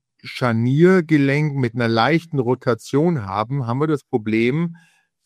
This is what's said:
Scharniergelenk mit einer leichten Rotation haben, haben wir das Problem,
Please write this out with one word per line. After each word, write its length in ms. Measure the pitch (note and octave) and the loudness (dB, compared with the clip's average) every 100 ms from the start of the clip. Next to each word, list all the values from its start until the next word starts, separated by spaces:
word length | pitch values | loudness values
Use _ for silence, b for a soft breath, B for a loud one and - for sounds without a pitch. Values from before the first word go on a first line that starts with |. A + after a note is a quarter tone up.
| _ _ | _ _
Scharniergelenk 1300 | - - B2 A2+ A#2+ C#3+ F3 F#3+ D#3 D3+ C#3 C#3+ D3+ | -20 -4 -2 0 2 4 4 4 2 2 2 0 -2
mit 200 | C#3 A#2+ | -2 -4
einer 140 | B2 A#2 | -2 0
leichten 500 | A2+ A#2+ E3 - C#3+ | 2 2 0 -2 -4
Rotation 880 | A#2 C3 C3+ A2+ - C3+ E3+ D#3 G2 | -2 -2 -2 -4 -2 0 0 -2 -4
haben, 400 | G2 A2 C#3 A#2 | -4 -4 -4 -4
haben 120 | B2+ | -2
wir 80 | D#3 | -2
das 160 | D3 | -4
Problem, 760 | - B2 A2 A2 A#2 D3 E3+ E3 B B B _ | -4 -6 -2 0 0 0 -4 -8 B B B _